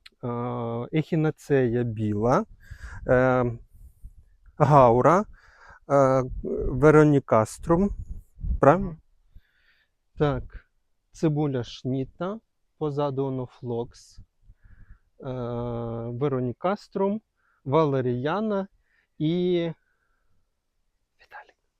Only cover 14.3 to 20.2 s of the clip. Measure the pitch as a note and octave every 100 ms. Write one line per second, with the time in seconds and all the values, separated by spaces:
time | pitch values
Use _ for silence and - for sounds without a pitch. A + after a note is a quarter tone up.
14.3 | _ - _ - - - - _ - C3+
15.3 | B2+ A#2+ A#2+ A#2+ A#2 A#2 A#2 A#2 A#2+ D3
16.3 | B2+ B2 - F3+ G#3 - G3 G3 G#3+ -
17.3 | _ _ _ C3+ D3 D3+ C3+ B2 B2 C#3
18.3 | F#3+ A3 G3 F#3+ _ _ _ _ - D#3
19.3 | F3 F3+ F3 E3+ - _ _ _ _